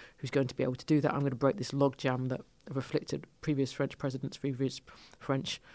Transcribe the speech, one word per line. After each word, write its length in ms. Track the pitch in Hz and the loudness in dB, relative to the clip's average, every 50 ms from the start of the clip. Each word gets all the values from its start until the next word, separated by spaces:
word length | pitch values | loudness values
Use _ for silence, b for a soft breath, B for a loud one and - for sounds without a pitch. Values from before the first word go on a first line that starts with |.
| B B B - | B B B -10
"who's 140 | - 127 | -8 0
going 160 | - 139 135 127 | 2 2 2 2
to 80 | - | 0
be 80 | - 135 | 0 0
able 120 | 131 127 | 0 -2
to 100 | - - | -4 0
do 160 | - 156 147 | 4 4 4
that. 120 | 135 151 - | 4 4 2
I'm 80 | 143 | 2
gonna 140 | 143 139 131 | 2 0 2
break 220 | 117 139 135 113 104 | 4 4 4 4 2
this 140 | 131 - | -2 -4
logjam 580 | - 139 139 139 135 - - 131 127 127 127 127 | 2 4 4 4 4 2 0 0 0 0 0 -2
that 120 | 127 - - - _ _ - - | -2 -4 -6 -12 _ _ -14 -6
have 100 | - 135 | -4 -4
afflicted 480 | 123 - - - - - - 147 - - _ _ | -4 -2 -2 -2 -2 -2 -4 -4 -6 -10 _ _
previous 320 | - 160 147 135 135 127 - | -2 0 2 2 0 0 0
French 240 | - 139 135 - - | -2 -2 -2 -2 -4
presidents, 400 | - 135 127 131 - - - - | -4 -4 -2 -2 -4 -6 -6 -4
previous 420 | - 143 127 120 139 131 - - - B B B B B B B | -4 -4 -2 0 -2 -2 -2 -6 -12 B B B B B B B
French 400 | - - 135 135 - - - - B B | -2 -2 0 0 0 -4 -6 -8 B B